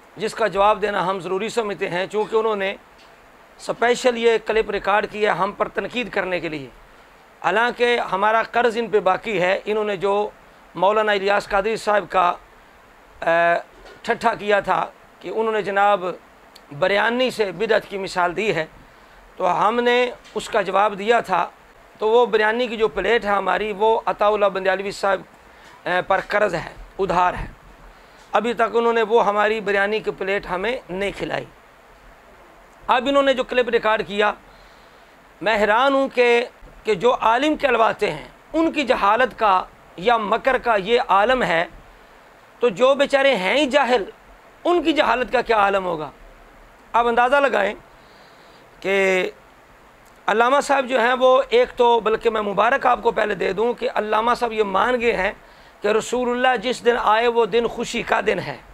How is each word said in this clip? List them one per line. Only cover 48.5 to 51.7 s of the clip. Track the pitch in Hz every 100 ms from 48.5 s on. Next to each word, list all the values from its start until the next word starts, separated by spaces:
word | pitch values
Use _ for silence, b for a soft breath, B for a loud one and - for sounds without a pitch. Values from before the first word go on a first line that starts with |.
| b b -
कि | 185 196 190 185 180 - - - - - - - - - -
अल्लामा | 214 240 277
साहब | - 277 247
जो | 262
हैं | 233 254
वो | 254 262
एक | 262 240 247